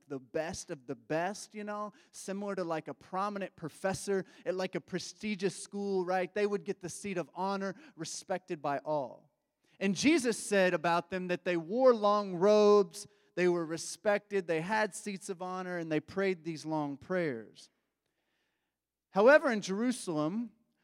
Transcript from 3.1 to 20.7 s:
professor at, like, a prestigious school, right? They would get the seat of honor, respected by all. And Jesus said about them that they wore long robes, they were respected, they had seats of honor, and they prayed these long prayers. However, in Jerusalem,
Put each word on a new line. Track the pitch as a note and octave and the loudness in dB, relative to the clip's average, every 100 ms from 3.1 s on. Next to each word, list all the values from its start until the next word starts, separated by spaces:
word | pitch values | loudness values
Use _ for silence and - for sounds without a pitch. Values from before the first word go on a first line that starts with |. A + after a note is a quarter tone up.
| F#3 G3+ G3+ F#3+ | -4 -4 -4 -8
professor | - D#3 - G3 F#3+ - G3 - - | -10 -12 -4 -4 -2 -2 -2 -2 -6
at, | - F#3 | -4 -2
like, | F#3 | -2
a | F3 | -4
prestigious | - F3+ - - G#3+ G3+ F#3+ | -6 -8 -8 -8 -6 -2 -2
school, | - - G3+ G3+ F#3+ | -4 -8 -6 -2 0
right? | F3 F#3 F3+ | 0 0 0
They | G#3 G#3 | 0 0
would | G3+ | 0
get | E3 F#3+ | -4 -8
the | - | -10
seat | - G3+ F3 | -10 -6 -6
of | D3 | -6
honor, | E3 F#3+ G3 G3 F#3 - - | -4 -4 -2 -4 -8 -16 -12
respected | D#3+ - - F3+ - E3+ | -10 -10 -6 -6 -4 -6
by | D3 C#3+ | -2 -2
all. | - D3+ B2 - _ _ _ _ _ - | -2 -2 -4 -10 _ _ _ _ _ -4
And | G3 | -2
Jesus | E3 A3+ E4 A#3+ G#3+ | 2 4 4 2 -4
said | - G3+ F3+ | 0 2 4
about | E3+ E3+ E3+ - | 2 2 0 0
them | F#3 F3+ | -6 -2
that | F3+ | -2
they | F#3+ F3 | 0 -2
wore | D#3+ A3+ C4 | -2 6 6
long | A#3 G3+ G#3 G3+ | 6 4 2 0
robes, | F3 G3 G#3+ G#3 G#3 F#3 - - _ _ - | 2 6 8 8 8 4 -4 -18 _ _ 0
they | F3+ | 2
were | F3 | 2
respected, | D#3+ E3 - - G#3+ G3+ - G3+ F3 | -2 -6 -8 -4 0 0 0 -2 0
they | D#3+ | -2
had | F3 A3 G#3+ | 0 0 0
seats | - G#3 F#3+ - | -2 -8 -8 -8
of | F3 | -8
honor, | F#3 F#3 F#3 F3 | -8 -6 -6 -6
and | E3 | -2
they | D#3 | -2
prayed | D3+ F#3+ G3 F#3 | -2 0 0 0
these | D#3+ D#3 D3+ | -6 -8 -4
long | D#3 D3 C#3 | -2 -2 -6
prayers. | - F#3 E3 A#2 G#2 - - _ _ _ _ _ _ _ _ _ _ _ _ _ _ | -4 -2 -2 -4 -10 -20 -20 _ _ _ _ _ _ _ _ _ _ _ _ _ _
However, | F#3+ A3+ D4+ D4+ | 6 8 8 6
in | A3 | 0
Jerusalem, | F3+ G3 B3 B3 - D#3 D#3 G#3 A#3+ - _ | -2 -2 -2 -2 -4 -2 -2 -2 -6 -12 _